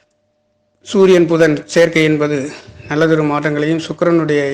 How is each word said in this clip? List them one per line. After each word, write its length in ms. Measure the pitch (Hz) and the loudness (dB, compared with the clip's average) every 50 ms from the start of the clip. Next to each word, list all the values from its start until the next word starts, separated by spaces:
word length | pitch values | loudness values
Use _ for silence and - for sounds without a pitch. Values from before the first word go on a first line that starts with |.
| _ _ _ _ _ _ _ _ _ _ _ _ _ _ _ _ _ | _ _ _ _ _ _ _ _ _ _ _ _ _ _ _ _ _
சூரியன் 440 | - - 196 190 185 185 175 170 160 | -4 0 2 4 4 4 4 4 2
புதன் 240 | 165 160 165 156 147 143 - - - | 2 2 2 2 0 -2 -6 -4 0
சேர்க்கை 300 | 170 170 165 165 160 156 156 | 0 0 2 2 0 0 0
என்பது 260 | 156 147 147 147 147 139 131 151 147 - - - - - - - | 0 0 -2 -2 -4 -4 -6 -8 -12 -16 -20 -20 -20 -18 -12 -6
நல்லதொரு 340 | 147 151 165 160 160 156 151 151 | -4 -2 0 0 0 0 0 -2
மாற்றங்களையும் 560 | 147 147 147 156 147 147 147 151 165 160 160 | -2 -2 -2 -4 -2 -2 -2 -2 -2 -4 -4
சுக்கிரனுடைய 560 | - 156 - 175 175 170 165 156 151 147 147 143 139 | -8 -4 -2 0 2 2 0 0 0 0 -2 -2 -2